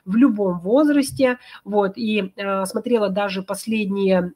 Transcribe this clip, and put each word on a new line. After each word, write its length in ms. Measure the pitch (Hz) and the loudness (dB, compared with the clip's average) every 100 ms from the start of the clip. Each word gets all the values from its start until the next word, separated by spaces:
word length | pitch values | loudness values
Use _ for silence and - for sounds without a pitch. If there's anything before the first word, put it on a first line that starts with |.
| 185 | -2
в 100 | 220 | 0
любом 440 | 269 208 196 175 | 2 0 -2 -2
возрасте. 800 | 180 262 302 285 269 - 254 247 - - | 2 4 4 2 0 0 0 0 -8 -18
Вот. 300 | 196 208 196 196 | -2 0 0 -2
И, 360 | 220 214 190 - | -2 -2 -2 -6
э, 300 | 196 190 190 | -4 -2 -2
смотрела 440 | 220 233 233 202 | -4 0 0 2
даже 320 | 190 202 190 | 0 -2 -4
последние, 920 | 190 190 - 220 196 196 196 185 175 | -6 -8 -4 -2 -2 0 2 2 0